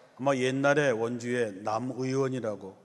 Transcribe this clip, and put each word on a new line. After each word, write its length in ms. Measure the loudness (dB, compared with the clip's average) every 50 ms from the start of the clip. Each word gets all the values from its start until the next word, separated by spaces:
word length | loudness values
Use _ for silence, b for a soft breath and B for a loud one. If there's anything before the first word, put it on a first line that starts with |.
| B B B
아마 200 | -2 0 0 2
옛날에 540 | 2 2 2 2 4 4 4 4 6 4 2
원주의 640 | 2 2 0 -2 -2 -4 -4 -2 0 0 0 -2 -4 -6 -4
남의원이라고 1120 | -2 -2 -2 -2 -4 -4 -4 -4 -2 0 0 0 0 -2 -4 -4 -4 -6 -6 -10 -16 -16 -18 -20